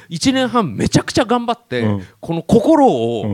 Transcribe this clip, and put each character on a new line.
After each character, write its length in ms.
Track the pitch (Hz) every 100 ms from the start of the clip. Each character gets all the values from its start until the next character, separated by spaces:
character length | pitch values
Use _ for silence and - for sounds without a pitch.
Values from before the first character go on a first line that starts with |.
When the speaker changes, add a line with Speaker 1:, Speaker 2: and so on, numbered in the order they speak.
| -
Speaker 1:
一 240 | 165 262
年 160 | 262 254
半 260 | 240 170
め 140 | 104 -
ち 100 | -
ゃ 40 |
く 100 | -
ち 60 | -
ゃ 60 |
頑 220 | 220 247 240
張 60 |
っ 140 | 233 _
て、 160 | 123
Speaker 2:
う 60 | 110
ん。 180 | 101 90 _
Speaker 1:
こ 140 | -
の 80 | 165
心 460 | - 226 262 311 262
を 320 | 135 117 117
Speaker 2:
う 40 | 107